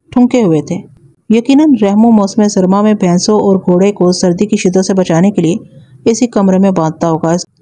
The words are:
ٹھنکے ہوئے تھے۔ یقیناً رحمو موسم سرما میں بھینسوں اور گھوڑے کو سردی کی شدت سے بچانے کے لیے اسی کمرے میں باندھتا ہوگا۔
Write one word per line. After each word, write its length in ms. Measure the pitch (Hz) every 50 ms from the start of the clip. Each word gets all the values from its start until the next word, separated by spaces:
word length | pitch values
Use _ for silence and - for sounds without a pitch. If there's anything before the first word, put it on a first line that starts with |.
| _ -
ٹھنکے 340 | - 254 247 247 - 247 226
ہوئے 180 | 175 160 151
تھے۔ 140 | 147 - 170 190 - - - _ _ - _ _ _ -
یقیناً 440 | 214 233 226 - 277 277 311 311 269 214
رحمو 280 | 214 196 202 214 226 233
موسم 380 | 226 214 196 196 - 226 208 208
سرما 340 | 208 202 185 180 190 202
میں 120 | 208 214 214
بھینسوں 400 | 208 190 180 175 180 - - 214
اور 220 | 208 196 202 190
گھوڑے 360 | 185 - - 180 180 190 202
کو 200 | 202 - 180 180
سردی 340 | 180 - - 185 170 175 214
کی 100 | 208 -
شدت 300 | 208 - 185 180 190 190
سے 80 | 190 196
بچانے 360 | 185 180 - 165 160 185 202
کے 120 | 202 -
لیے 140 | 170 156 185 226 - - - - - _ - - -
اسی 220 | - 233 - 254
کمرے 320 | 233 - 214 196 190 185 185
میں 120 | 196 196
باندھتا 400 | 190 180 160 160 160 - - 165
ہوگا۔ 260 | 160 156 - 165 170 175 - - _ _